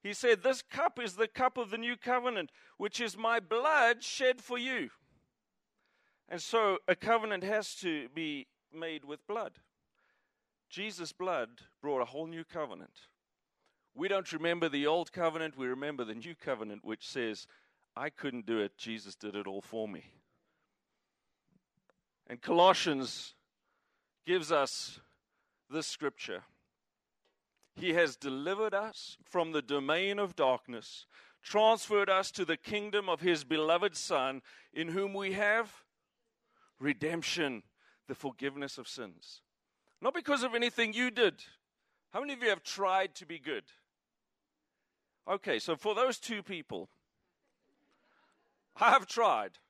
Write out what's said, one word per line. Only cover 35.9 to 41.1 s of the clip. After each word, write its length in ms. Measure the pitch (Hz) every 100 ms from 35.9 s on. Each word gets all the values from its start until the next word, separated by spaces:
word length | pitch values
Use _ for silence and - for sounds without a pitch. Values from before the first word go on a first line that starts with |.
| _ _ _ _ _ _ _ _ _
redemption, 840 | 139 123 151 170 - 175 147 113 _ _ _ _ -
the 80 | 131
forgiveness 600 | 139 120 139 139 139 -
of 100 | 117
sins." 540 | - 107 82 - - _ _ _ _ _ _
Not 120 | 233
because 300 | 339 285 285
of 120 | 247 233
anything 360 | 240 - 226
you 180 | 214
did. 360 | 254